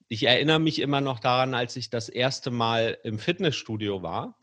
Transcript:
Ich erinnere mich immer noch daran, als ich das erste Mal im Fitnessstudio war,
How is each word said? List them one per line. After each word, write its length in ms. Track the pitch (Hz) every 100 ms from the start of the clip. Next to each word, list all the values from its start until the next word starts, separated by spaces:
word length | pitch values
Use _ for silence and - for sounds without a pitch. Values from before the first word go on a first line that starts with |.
| -
Ich 160 | 110
erinnere 340 | 120 123 143 160
mich 200 | 160 -
immer 200 | 139 139
noch 200 | 139 123
daran, 340 | 131 127 131
als 220 | 123 120 127
ich 140 | 110
das 180 | 120 -
erste 420 | 120 127 - 135
Mal 480 | 120 113 113 113 -
im 140 | 120 107
Fitnessstudio 840 | - 175 175 127 - 110 104 98
war, 360 | 82 101 196 -